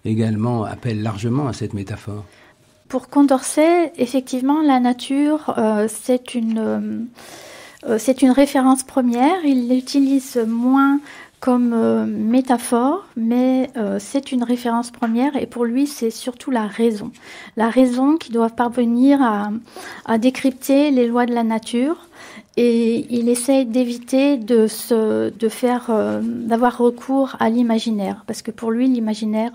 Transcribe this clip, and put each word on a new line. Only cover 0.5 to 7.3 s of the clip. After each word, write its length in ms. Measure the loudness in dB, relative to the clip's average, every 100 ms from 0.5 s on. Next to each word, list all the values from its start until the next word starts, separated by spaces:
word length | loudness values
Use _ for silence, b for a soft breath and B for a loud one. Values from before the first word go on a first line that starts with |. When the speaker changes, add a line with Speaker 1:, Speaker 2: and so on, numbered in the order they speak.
| -2
Speaker 1:
appel 400 | -4 -6 -6 -4
largement 440 | -6 -4 -4 -2 -4
à 60 |
cette 200 | -6 -8
métaphore. 500 | -8 -10 -12 -12 -14 -14 b b b b _ -10
Speaker 2:
Pour 220 | -8 -2
Condorcet, 800 | 2 4 2 0 2 4 4 0 -2
effectivement, 640 | -2 -2 -4 -2 0 2
la 180 | 2 2
nature, 720 | 2 -2 -2 0 0 0 -2 -2
euh, 300 | 0 0 -2
c'est 440 | -4 -2 -2 -2
une, 240 | -4 -2 -2
euh, 400 | -2 -4 -4 -8 -10 B B